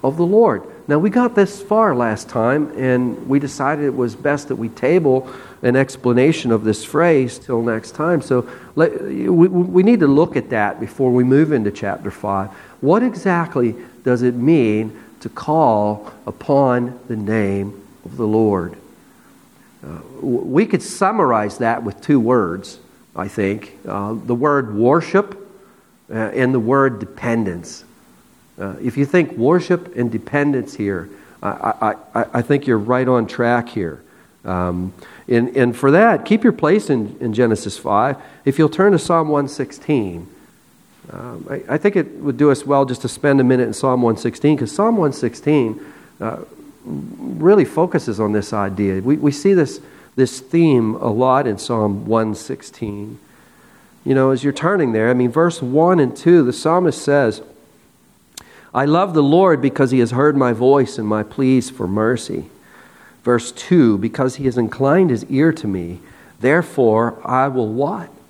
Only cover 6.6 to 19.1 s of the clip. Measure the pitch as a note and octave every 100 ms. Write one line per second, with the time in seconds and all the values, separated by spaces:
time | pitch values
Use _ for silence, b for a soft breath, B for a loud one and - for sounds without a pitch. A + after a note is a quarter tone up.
6.6 | G#2+ G#2 - C#3+ E3+ D#3 B2+ - - A#2+
7.6 | A#2 A2+ - - D#3 E3+ - B2+ A#2+ B
8.6 | B - E3 - - G3+ - F3 F3+ F3+
9.6 | F3+ F3+ F#3+ A#3 D3+ C#3 E3+ C#3+ A#2 A#2
10.6 | G#2 F#2+ G#2+ - C3 B2 B2 C3+ D#3 D3
11.6 | G#2 G2+ G#2 F#2+ G2+ - G#2 G2 F#2+ B
12.6 | B B C3 G3 B3 A#3+ G3+ F3 D#3+ C#3
13.6 | B2 A2+ B B - B2 B2 A#2+ B2 E3
14.6 | A#2 G#2+ A2 B B B A2+ - - D#3
15.6 | D3 G#2+ G#2 G#2 - - - - - C#3
16.6 | C3+ B2 A#2+ B2 - A2+ G#2 A2 G2+ G2
17.6 | G2 G2+ - - - C3 A2 G#2+ A2 G2
18.6 | F2 - - - b